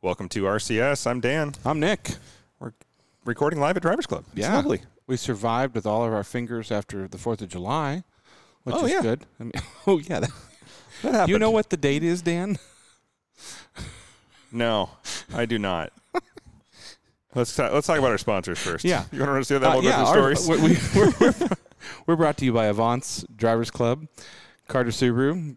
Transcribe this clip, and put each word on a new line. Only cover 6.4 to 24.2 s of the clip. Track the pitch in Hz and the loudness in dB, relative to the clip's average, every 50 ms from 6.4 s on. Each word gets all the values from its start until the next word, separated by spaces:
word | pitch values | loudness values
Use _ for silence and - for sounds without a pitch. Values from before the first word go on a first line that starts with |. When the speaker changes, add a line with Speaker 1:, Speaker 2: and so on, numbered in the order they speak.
| 120 113 120 117 110 - | -6 -6 -6 -8 -6 -4
Speaker 2:
after | 117 104 101 _ - 101 95 92 | -4 -4 -4 _ -10 -10 -10 -10
the | - 92 | -10 -8
fourth | - 117 113 101 107 | -4 -4 -4 -4 -6
of | 90 | -10
July, | - 87 87 98 131 156 156 139 139 175 180 _ _ _ _ _ - - _ _ _ _ _ | -10 -8 -6 -4 -2 -2 -2 -2 -4 -6 -8 _ _ _ _ _ -20 -20 _ _ _ _ _
which | - 180 | -4 -2
Speaker 1:
Oh, | 269 320 | -2 0
Speaker 2:
is | 240 320 | 0 0
Speaker 1:
yeah. | 381 - | 0 0
Speaker 2:
good. | 113 117 139 - _ _ _ | 0 -2 -2 -6 _ _ _
I | - | -14
mean, | 117 - - - - | -10 -10 -10 -10 -10
<laughs> | - - - | -16 -6 0
oh, | - 196 165 | 2 2 2
yeah. | 147 - 175 - | 2 -2 -4 -2
That | - - - - - - - _ - - - - - - - - - | -2 -4 -6 -8 -20 -20 -20 _ -20 -20 -20 -20 -20 -20 -20 -6 -4
Speaker 1:
That | 254 277 220 185 | 0 2 2 4
Speaker 2:
Do | 165 185 | 4 4
you | 214 | 4
know | 214 | 4
Speaker 1:
happened. | 220 226 | 4 2
Speaker 2:
what | 220 214 - | 2 0 0
the | - | -4
date | 165 143 143 139 147 160 | 0 2 2 2 2 2
is, | 170 170 180 170 | 0 -2 0 -2
Dan? | 170 170 170 180 202 202 - - - _ _ _ _ _ _ _ _ _ _ _ _ _ _ - - - - - _ _ - - - - - - - - _ _ _ _ _ _ _ - | -2 -2 -2 -2 -4 -4 -6 -8 -14 _ _ _ _ _ _ _ _ _ _ _ _ _ _ -20 -20 -18 -18 -20 _ _ -16 -16 -16 -16 -20 -20 -20 -20 _ _ _ _ _ _ _ -4
Speaker 1:
No, | 117 117 117 113 104 95 - - - _ - - - - _ - | -2 0 2 2 2 0 -2 -6 -16 _ -12 -12 -12 -12 _ -4
I | - 120 | -4 -2
do | 113 117 113 | -2 -2 -2
not. | 104 98 92 82 80 - _ _ _ _ _ | 0 0 -2 -2 -4 -6 _ _ _ _ _
<laughs> | 359 - _ _ - _ - _ _ _ _ _ - - - - _ _ _ _ _ _ _ _ | -8 -8 _ _ -20 _ -20 _ _ _ _ _ -20 -20 -20 -20 _ _ _ _ _ _ _ _
Let's | 127 120 - - | -4 -2 -2 -2
ta-, | - 143 - - | -2 -2 0 0
let's | 143 147 | 0 2
talk | - 170 151 | 2 2 2
about | 135 127 | 4 2
our | 113 101 | 2 0
sponsors | - - 107 95 87 - 87 - | 0 0 -2 -2 -2 -4 -8 -6
first. | - 95 85 80 - | -6 -6 -6 -2 0
Speaker 2:
Yeah. | 175 180 131 - - - | 0 0 0 -2 -4 -4
Speaker 1:
You | 135 | -4
wanna | 131 143 139 | -2 0 0
run | 135 131 | -2 0
us | 117 | 0
through | 143 139 | 0 0
that? | 131 147 | 2 2
Speaker 2:
Uh, | 160 | 2
Speaker 1:
We'll | 131 131 | 2 4
go | 202 | 4
Speaker 2:
yeah, | 262 131 113 110 156 | 2 4 4 4 4
Speaker 1:
through | - 139 | 4 4
the | 135 | 4
Speaker 2:
our, | 147 | 2
Speaker 1:
stories. | 160 180 165 165 - | 2 2 2 2 4
Speaker 2:
we, | 156 160 - - - - - 196 | 6 6 4 4 2 2 4 6
we, | 208 - - | 6 6 6
<laughs> | - | 6
we're, | - 247 - - 349 294 - - _ - - _ - - - - - - | 4 4 4 2 -2 -2 -2 -4 _ -20 -20 _ -18 -18 -18 -12 0 0
we're | 170 | 2
brought | 160 165 151 147 - | 4 4 2 2 2
to | 135 | 0
you | 131 117 | 2 2
by | 117 110 | 4 4
Avance | 107 104 104 113 117 120 123 - - - - - - 113 | 2 2 2 2 2 2 0 -2 -6 -10 -10 -10 -12 -8
Drivers | 107 117 117 113 113 117 110 | 0 2 2 4 2 0 -2
Club, | - - 123 117 123 151 156 151 _ - | -2 -2 0 0 0 -2 -4 -16 _ -20